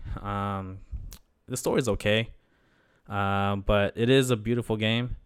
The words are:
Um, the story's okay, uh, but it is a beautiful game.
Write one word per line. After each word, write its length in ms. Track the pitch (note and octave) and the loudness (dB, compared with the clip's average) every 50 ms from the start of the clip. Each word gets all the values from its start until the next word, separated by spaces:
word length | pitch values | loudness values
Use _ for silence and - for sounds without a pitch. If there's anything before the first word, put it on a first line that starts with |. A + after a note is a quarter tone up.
| - - - - | -10 -8 -8 -6
Um, 580 | G2+ G2+ G2+ G2+ G2+ G2+ G2+ G2 F#2+ F#2 F#2+ F#2+ - - - - - - - - _ _ _ _ _ | -6 -4 -4 -2 -2 -2 -4 -4 -6 -8 -12 -14 -12 -12 -12 -12 -10 -12 -16 -18 _ _ _ _ _
the 100 | - B2+ | -10 -8
story's 300 | - - E3 - E3 A#2+ | -4 -2 0 0 2 2
okay, 440 | A2+ G2 - - G#2 G#2+ A2 A2+ - - - _ _ _ _ _ _ _ _ _ _ _ _ _ | 2 0 0 2 2 2 2 0 -2 -8 -18 _ _ _ _ _ _ _ _ _ _ _ _ _
uh, 500 | - G#2 G2+ G2+ G2 G2 G2 G2 G2+ G2+ | -6 -2 0 0 2 2 2 2 2 0
but 360 | G2 G2 - G#2 G2+ G2+ - - | 0 2 2 4 4 4 2 2
it 140 | - A#2 A#2+ | 0 4 6
is 220 | C3 C3+ B2+ B2+ | 6 6 6 4
a 40 | A#2+ | 0
beautiful 420 | G#2+ G#2 A2+ A#2+ A#2+ A#2 - A2 | 0 0 -2 -2 -2 -2 -2 -2
game. 400 | G#2+ A2 A2 A2+ A#2+ B2 B2 - - - | 0 0 0 0 0 -2 -4 -6 -10 -10